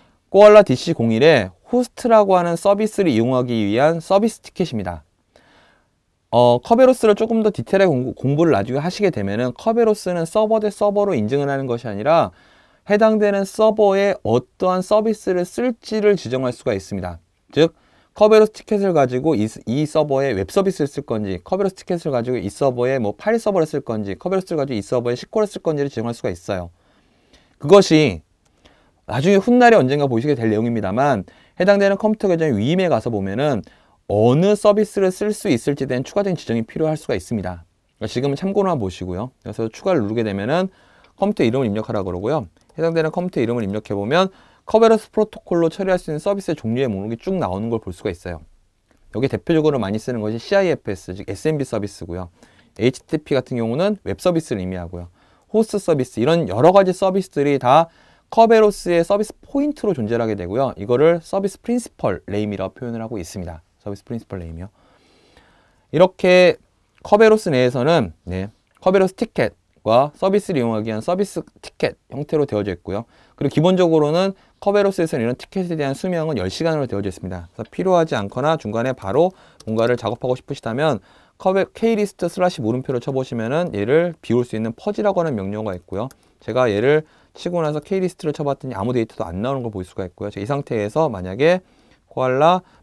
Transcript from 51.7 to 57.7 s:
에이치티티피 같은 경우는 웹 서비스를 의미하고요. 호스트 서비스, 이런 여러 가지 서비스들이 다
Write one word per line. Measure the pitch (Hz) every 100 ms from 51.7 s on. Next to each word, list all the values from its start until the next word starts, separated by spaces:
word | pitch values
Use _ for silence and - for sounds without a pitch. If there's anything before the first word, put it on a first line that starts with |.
| 110 98 - 90 90 90 _ _ _ _ -
에이치티티피 | 117 131 - 156 -
같은 | 139 - 123
경우는 | 113 131 196 202
웹 | - 98
서비스를 | 185 165 - 107
의미하고요. | 92 92 85 90 85 _ _ _ _
호스트 | 214 220 202
서비스, | - 147 123 -
이런 | 123 170 117
여러 | 101 151
가지 | 196 185
서비스들이 | 180 190 190 185 - 143 139
다 | 123